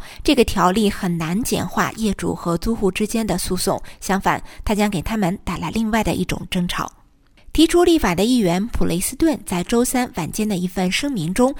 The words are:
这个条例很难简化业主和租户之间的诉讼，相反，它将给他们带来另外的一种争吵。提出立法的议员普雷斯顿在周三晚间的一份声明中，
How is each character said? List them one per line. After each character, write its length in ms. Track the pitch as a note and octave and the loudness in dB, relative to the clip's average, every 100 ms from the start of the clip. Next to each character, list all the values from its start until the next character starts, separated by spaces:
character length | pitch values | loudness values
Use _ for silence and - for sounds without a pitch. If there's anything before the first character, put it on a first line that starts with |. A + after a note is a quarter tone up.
| - - | -4 -4
这 140 | - C4+ | 2 4
个 80 | |
条 260 | A3 G3+ F3 | 4 4 4
例 200 | G#3 G3+ | 4 2
很 280 | - F#3 E3+ | 0 -2 -2
难 240 | D#3+ F#3+ | -2 -2
简 220 | C4 G3 - | -2 -2 -2
化 280 | - E3+ | -2 -2
业 200 | - A3 F#3+ | 0 -2 -2
主 200 | F3 E3 | -4 -4
和 220 | F3 E3+ | -2 -2
租 180 | A3+ A#3 | -2 -2
户 160 | F#3+ | -2
之 160 | - G#3+ | 0 -2
间 180 | A3+ A3 | -2 -2
的 120 | F3 | -2
诉 180 | - F3+ | -2 -2
讼， 260 | - D3 - - | -2 -4 -6 -10
相 180 | - F#3+ | -2 0
反， 240 | F#3 C#3+ - - - | 0 -2 -4 -8 -2
它 100 | G#3 | 0
将 140 | G#3 | 0
给 120 | F#3 | -2
他 140 | - A3 | -4 -2
们 240 | F3 G3+ - | -2 -2 -6
带 120 | E3 | -6
来 120 | E3 | -4
另 180 | A3 A3 | -2 0
外 140 | A3 | 0
的 100 | F3 | 0
一 120 | - F3+ | -2 -2
种 200 | - - | -4 -4
争 160 | F#3 F3+ | -2 -2
吵。 240 | - - - _ _ _ _ - | -2 -6 -10 _ _ _ _ -2
提 120 | - D#4+ | 4 4
出 200 | E4+ F4+ | 6 6
立 120 | D#4+ | 4
法 160 | - | 2
的 120 | E3+ A3 | 2 2
议 120 | B3+ | 4
员 300 | F#3 F3+ A#3 | 4 2 0
普 160 | - | 0
雷 160 | F3 E3+ | 2 2
斯 160 | - - | -2 0
顿 240 | E4 C#4+ - | 0 0 -2
在 180 | F3 | -4
周 220 | E3+ A#3 B3 | 0 0 2
三 260 | B3+ B3 - | 0 -2 -4
晚 140 | D3+ | -6
间 160 | - G#3+ | -4 -2
的 120 | F#3 | -2
一 100 | F3+ | -2
份 240 | F#3+ F3+ | -2 -2
声 180 | - C#4+ | -2 -2
明 240 | A#3+ D#3 | -2 -2
中， 220 | G3 B3+ C#4+ | 2 2 2